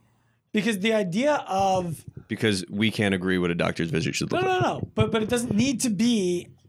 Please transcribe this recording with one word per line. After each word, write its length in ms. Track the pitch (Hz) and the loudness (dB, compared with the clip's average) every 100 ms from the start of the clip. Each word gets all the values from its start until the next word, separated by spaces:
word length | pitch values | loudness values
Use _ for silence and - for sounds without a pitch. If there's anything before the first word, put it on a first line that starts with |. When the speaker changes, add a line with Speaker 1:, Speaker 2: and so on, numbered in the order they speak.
| _ _ _ _ _ | _ _ _ _ _
Speaker 1:
Because 260 | 214 202 208 | -2 0 0
the 140 | 208 | 0
idea 500 | 220 196 175 277 285 - | 0 0 0 2 0 0
of 560 | 190 196 190 180 156 - - - | 0 2 2 -2 -6 -12 -16 -10
Speaker 2:
Because 360 | 110 110 98 92 | -2 0 0 -2
we 200 | 101 110 | 0 0
can't 240 | 101 104 | 2 2
agree 240 | 98 92 92 | 2 2 2
what 140 | 87 | 2
a 40 | 85 | 2
doctor's 340 | 87 87 85 | 0 0 -2
visit 240 | 80 - - | 0 -2 -2
should 160 | - | -2
Speaker 1:
No, 60 | 339 | -2
Speaker 2:
look 80 | 370 | 0
Speaker 1:
no, 60 | |
Speaker 2:
like. 80 | 370 | 0
Speaker 1:
no. 280 | 349 151 - - | 0 -2 -6 0
But, 160 | 220 | 0
but 100 | 226 | 0
it 80 | 214 | -2
doesn't 240 | 240 240 | -2 0
need 280 | 208 254 269 | 0 0 0
to 80 | 269 | -2
be 580 | 190 233 233 180 175 - - | 0 2 2 0 -2 -6 -14